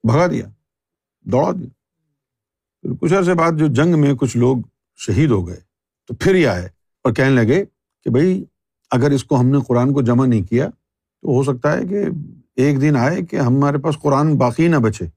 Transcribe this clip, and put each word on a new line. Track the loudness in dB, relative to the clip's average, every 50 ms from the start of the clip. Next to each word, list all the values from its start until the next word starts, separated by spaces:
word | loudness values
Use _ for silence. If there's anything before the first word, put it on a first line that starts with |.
| 0
بھگا | 0 2 2 2 0
دیا، | -2 -6 -8 -12 -18 _ _ _ _ _ _ _ _ _ _ _ _ _
دوڑا | _ -4 -2 0 0 0
دیا۔ | -4 -6 -10 -14 _ _ _ _ _ _ _ _ _ _ _ _ _ _ _ _ _ _ _ _ _ _
پھر | _ -8 -8 -4
کچھ | -2 0 2
عرصے | 2 2 2 2
بعد | 2 2 0
جو | 2 0 0 0
جنگ | 2 2 2 2 2 2
میں | 2 2 0
کچھ | 0 -2 -2 0 0
لوگ | 2 2 0 0 -4 -10 _ _ _ _ _ _
شہید | -6 -2 0 2 2 2
ہو | 2 0 -2 -6
گئے | -10 -16 _ _ _ _ _ _ _ _ _ _
تو | -14
پھر | -2 0 2 2
یہ | 4 2 2
آئے | 0 -2 -6 -10 _ _ _ _ _ _ _
اور | -4 -2
کہنے | 0 0 2
لگے | 2 2 2 2 2 0 -2 -4 _ _ _ _ _ _ _
کہ | -2
بھئی | 0 2 2 2 0 -2 -6 -12 _ _ _ _ _ _ _ _
اگر | -2 0 2 2
اس | 0 0 -2
کو | _ 0 2
ہم | 2
نے | 2 2 0 0 0
قرآن | 0 0 2 2 0
کو | 0
جمع | 0 0 2 2 2
نہیں | 2 0 0
کیا | -2 -2 -2 -2 -2 -2 -8 _ _ _ _ _ _ _ _ _
تو | -6 -2
ہو | -2 0 0
سکتا | -2 -4 -2 -2 -2 -2 -2
ہے | -4
کہ | -4 -4 -4 -4 -4 -6 -8 -12 -14 -18 -20 _ _ _
ایک | 0 0 0 2 2
دن | 2 2 2
آئے | 2 0 0 -2 -4
کہ | -6 -6 -4
ہمارے | -2 0 0 2 2 2 0 0 -2
پاس | -2 -4 -6 -2
قرآن | -2 0 0 2 2 2 2 2
باقی | 0 0 0 0 0 2
نہ | 2
بچے | 2 0 0 -2 -4 -10 -12 -12